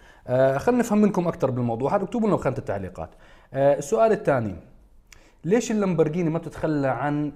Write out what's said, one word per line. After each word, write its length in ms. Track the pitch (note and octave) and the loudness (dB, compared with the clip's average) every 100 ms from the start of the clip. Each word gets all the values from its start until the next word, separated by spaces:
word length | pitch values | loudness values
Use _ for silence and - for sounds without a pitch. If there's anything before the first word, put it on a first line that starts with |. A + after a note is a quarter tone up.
| - - - | -20 -16 -2
آه، 320 | B2 C3+ C3+ | 2 4 2
خلينا 220 | - B3 | 2 2
نفهم 180 | A#3 G#3 | 2 4
منكم 300 | G#3 - F3 | 4 2 -2
أكتر 220 | E3 C3 | 0 -2
بالموضوع 460 | B2 A#2+ A#2 C3+ G3+ | 0 -2 -2 0 0
هذا، 80 | |
اكتبوا 220 | G3 A#3+ G#3+ | -2 -2 0
لنا 100 | E3 | 0
بخانة 220 | C#3+ A#2+ | -2 -4
التعليقات. 520 | - G2+ F#2 F2 E2 - - - _ | -6 -6 -8 -10 -14 -16 -20 -20 _
آه، 240 | C3+ C#3 C#3+ | 0 2 2
السؤال 340 | D3 A3 A3+ | 0 2 2
الثاني، 440 | G#3 - C3+ G#2+ F2 - - - - _ - - _ | 2 0 0 -2 -8 -14 -20 -20 -20 _ -20 -20 _
ليش 260 | D#3 A3+ A3+ | 0 0 0
اللامبرجيني 600 | A3 G3 E3 D#3+ D#3+ E3 | 0 0 2 0 0 -2
ما 80 | E3 | -2
بتتخلى 500 | E3 - D#3+ D3 C3+ | -6 -6 -2 0 -2
عن 440 | A#2+ C#3+ D3 D3 | -2 -2 -2 -4